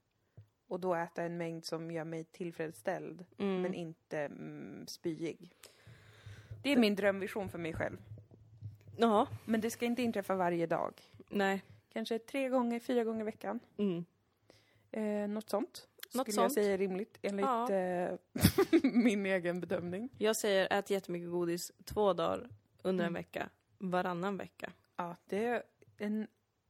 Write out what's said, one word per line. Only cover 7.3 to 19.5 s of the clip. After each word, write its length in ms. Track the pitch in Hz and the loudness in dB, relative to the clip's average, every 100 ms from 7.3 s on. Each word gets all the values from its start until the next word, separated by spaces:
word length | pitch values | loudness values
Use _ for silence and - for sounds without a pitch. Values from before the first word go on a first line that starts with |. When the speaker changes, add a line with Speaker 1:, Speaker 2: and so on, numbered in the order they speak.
| 220 190 | -6 -6
Speaker 1:
för 100 | 175 | -6
mig 140 | 160 | -6
själv. 220 | 165 - 180 - - - - - - - - - - | -4 -4 -6 -14 -20 -20 -20 -20 -16 -16 -16 -10 2
Speaker 2:
Ja. 300 | 233 208 277 - | 4 6 4 -2
Speaker 1:
Men 160 | - 226 | -2 0
det 100 | 226 | 0
ska 140 | - 240 | -2 -2
inte 160 | 240 | 0
inträffa 320 | 233 214 190 | 0 0 0
varje 320 | 190 175 170 165 | 2 2 2 2
dag. 340 | 165 - - - - - | 0 -2 -6 -20 -20 -4
Speaker 2:
Nej. 340 | 202 196 196 - - _ | 0 2 0 -4 -20 _
Speaker 1:
Kanske 260 | 226 226 226 | -6 -2 -4
tre 300 | - 277 262 | -4 -2 2
gånger, 320 | 262 240 233 | 2 2 0
fyra 240 | - 247 | 0 2
gånger 160 | 214 220 | 2 -2
i 40 | |
veckan. 360 | 214 - 196 226 - - | -4 -6 -6 -6 -6 0
Speaker 2:
Mm. 280 | 202 170 170 _ _ _ _ - _ _ _ | 0 0 -4 _ _ _ _ -20 _ _ _
Speaker 1:
Eh, 380 | 220 214 208 208 | -4 -2 0 -2
något 220 | 214 - | -4 0
sånt 380 | 202 330 - - - - | 0 0 -8 -20 -16 -6
Speaker 2:
Något 120 | 240 262 | -2 0
Speaker 1:
skulle 0 | |
jag 240 | 214 240 | 4 4
Speaker 2:
sånt. 40 | |
Speaker 1:
säga 200 | 214 208 | 4 2
är 40 | 190 | 4
rimligt 400 | 196 185 226 - | 0 -2 -6 -6
enligt, 240 | 202 202 269 | -4 0 2
Speaker 2:
Ja. 260 | 233 240 | 2 2
Speaker 1:
eh, 420 | 190 185 180 180 180 _ - - - 359 339 | 2 2 0 -2 -4 _ 6 6 8 6 6
<laughs> 0 | |
min 440 | 269 240 226 202 196 | 4 4 4 4 2
egen 340 | 190 170 | 2 0